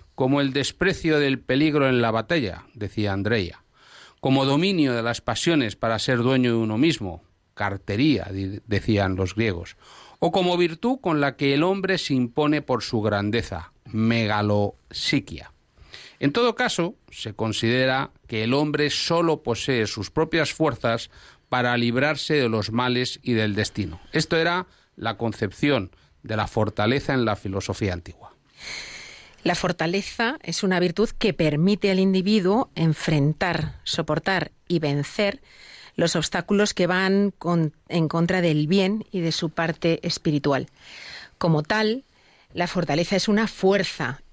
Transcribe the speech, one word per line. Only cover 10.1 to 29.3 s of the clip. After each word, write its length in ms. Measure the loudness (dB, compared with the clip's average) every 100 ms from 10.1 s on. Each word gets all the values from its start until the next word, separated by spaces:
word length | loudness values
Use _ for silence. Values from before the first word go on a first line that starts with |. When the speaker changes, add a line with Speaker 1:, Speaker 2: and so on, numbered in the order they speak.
| -4
Speaker 1:
o 120 | 0
como 240 | 2 2 2
virtud 440 | 0 0 -2 -2
con 180 | 0 0
la 160 | 0 0
que 180 | 0
el 100 | 2
hombre 340 | 2 0 -2 -2
se 160 | 0
impone 480 | 0 0 0 0 0
por 200 | 0 -2
su 200 | -2 -2
grandeza, 720 | 0 0 0 -2 -4 -8 -12 _ -8
megalosiquia. 1700 | -2 0 2 0 0 2 0 0 -6 -16 -8 -2 -2 -2 -12 -16 _ _ _ -20 -20 -20 -4
En 120 | -2
todo 240 | 2 2 2
caso, 400 | 0 0 -2 -6 _
se 220 | -14 -10
considera 800 | -4 -2 0 2 2 2 0 -4 -10 -8
que 160 | -4
el 100 | 0
hombre 360 | 2 2 0 0
solo 540 | 0 0 2 2 0
posee 420 | -2 -4 0 0 0
sus 240 | -4 -4
propias 420 | -2 0 0 0
fuerzas 560 | 0 0 0 -2 -2 -6 -18 -20 -20 _
para 300 | 0 0 2
librarse 560 | 0 2 0 0 0
de 160 | 2 2
los 220 | 0 -2
males 480 | -2 0 0 -2 -4
y 120 | -2
del 200 | 0 0
destino. 480 | 0 -4 -4 -6 -8 -6
Esto 240 | -4 0 0
era 300 | 0 -2 -6 _ _ -10
la 200 | -8 -4
concepción 760 | -4 -4 -4 0 2 2 0 -12 _ _
de 120 | -6 -4
la 120 | -2
fortaleza 640 | 0 -2 0 0 0 0
en 100 | 0
la 120 | 0 -2
filosofía 580 | -4 -6 -4 -4 -4
antigua. 400 | -4 -10 -18 -20 -20 _ -20 -16 -14 -14 -18 -20 -20 -20